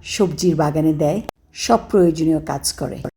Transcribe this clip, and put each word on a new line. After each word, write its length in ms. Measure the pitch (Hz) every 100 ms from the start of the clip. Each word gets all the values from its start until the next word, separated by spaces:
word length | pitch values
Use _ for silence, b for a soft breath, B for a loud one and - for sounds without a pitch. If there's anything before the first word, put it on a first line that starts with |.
| - -
সবজির 400 | 190 147 180 156
বাগানে 380 | 151 151 156
দেয়, 260 | 151 151 190 - _ _
সব 260 | - - 226 -
প্রয়োজনীয় 520 | 208 175 156 160 160 151
কাজ 140 | 139 - -
করে। 180 | 135 - 135